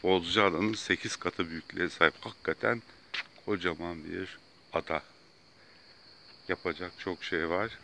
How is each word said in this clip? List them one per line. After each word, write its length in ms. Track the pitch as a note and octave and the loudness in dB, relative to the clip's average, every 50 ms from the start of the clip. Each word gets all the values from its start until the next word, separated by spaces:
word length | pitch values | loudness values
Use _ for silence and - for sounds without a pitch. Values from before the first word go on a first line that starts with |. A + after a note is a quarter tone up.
Bozcaada'nın 720 | - F#2 F#2+ F#2 E2+ E2+ E2+ A2 G2+ G2 E2 D#2 G2 A2 A2 | 6 6 4 6 4 4 4 6 6 6 6 4 0 0 0
sekiz 420 | - - - F#2 - - - - | -2 0 0 0 0 0 -6 -6
katı 340 | - - F2 - - F2+ E2 | -4 -4 -4 -2 -2 -4 -4
büyüklüğe 380 | E2 E2 - - - E2+ F2 E2+ | -4 -8 -8 -8 -4 -2 -2 -2
sahip. 260 | - - E2+ - - - | 2 4 4 4 4 0
Hakikaten 640 | - A2+ - - - - D#2+ - - A2 A#2 A#2 - - - - - - - - - - - - - | -12 -12 -14 -6 -4 -4 -2 0 0 0 0 0 -6 -16 -20 -20 -16 -10 -8 -8 -8 -10 -16 -12 -4
kocaman 580 | - G#2 F#2 E2+ F2+ E2 D2+ E2+ E2+ E2+ E2 D2+ | -2 -2 0 0 -2 -2 -2 -6 -8 -8 -8 -8
bir 340 | D#2+ E2+ F2+ F#2+ - - - - - - - - - | -8 -6 -6 -8 -8 -12 -16 -20 -20 -20 -20 -20 -4
ada. 300 | - E2+ - - D#2+ D#2 - - - - - - - - - - - - - - - - - - - - - - - - - - - - - - | -4 -4 -2 0 -4 -4 -4 -6 -20 -20 -20 -20 -20 -20 -20 -20 -20 -20 -20 -20 -20 -20 -20 -20 -20 -20 -20 -20 -20 -20 -20 -20 -20 -18 -4 -4
Yapacak 440 | F#2 - - F2+ D#2+ - F2+ F2 - - | -4 -2 -2 -6 -4 -4 -8 -10 -10 -8
çok 260 | - G2 F2+ - - | -6 -6 -6 -6 -4
şey 240 | - F#2 E2 D#2+ E2 | -2 0 0 2 2
var. 220 | E2+ F#2 G#2+ A2+ - - | 2 0 0 -2 -6 -12